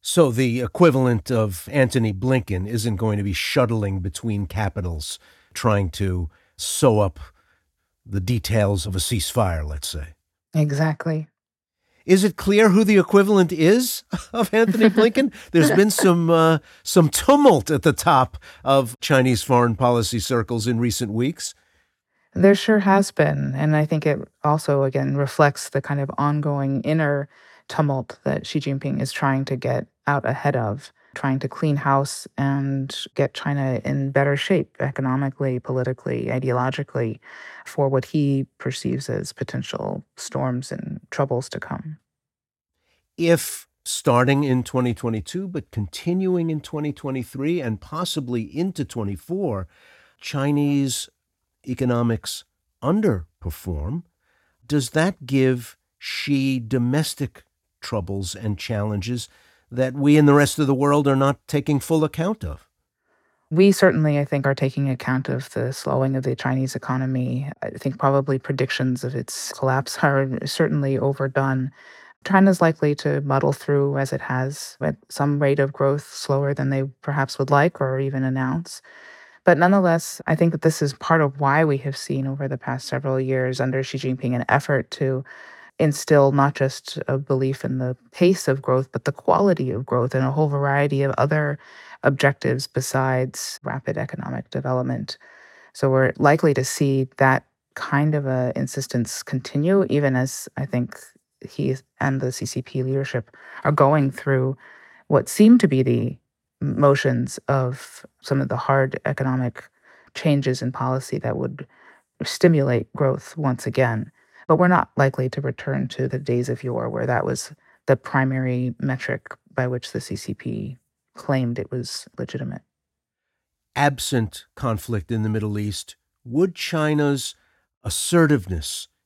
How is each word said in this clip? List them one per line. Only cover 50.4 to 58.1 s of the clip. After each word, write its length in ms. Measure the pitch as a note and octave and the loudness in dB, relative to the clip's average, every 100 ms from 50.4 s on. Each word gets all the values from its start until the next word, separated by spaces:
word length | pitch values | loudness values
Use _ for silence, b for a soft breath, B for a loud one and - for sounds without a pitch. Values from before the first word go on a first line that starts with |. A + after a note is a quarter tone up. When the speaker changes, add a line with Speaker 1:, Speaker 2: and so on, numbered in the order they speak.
| C#3 D3 D3 C#3+ C#3 B2+ - _ _ _ _ _ - | 0 0 2 0 -2 -4 -10 _ _ _ _ _ -10
Speaker 1:
economics 800 | B2 B2+ A#2+ A#2+ A2+ - - - _ _ _ | -4 0 2 2 0 -4 -14 -16 _ _ _
underperform, 1200 | C3 F#3+ G#3 G2+ D#2+ _ F2+ D2+ - D#2 D#2 D#3 - _ _ _ _ _ _ | -2 2 2 0 -4 _ -10 -8 -8 -6 -6 -8 -10 _ _ _ _ _ _
does 240 | D3 B2 | -2 0
that 340 | D#3 E3+ F#3 | 0 0 -2
give 540 | B2 C3+ C3 B2+ A#2 - _ _ | -2 2 2 0 -6 -20 _ _
Xi 600 | - - - C#3 C3+ C3 | -12 -10 -2 -2 0 -2
domestic 840 | A2+ B2+ A#2+ C#3+ D#3 - C#3 - _ _ _ _ | -2 -2 0 0 -2 -6 -8 -10 _ _ _ _
troubles 540 | - A2 F2+ | -8 -6 -6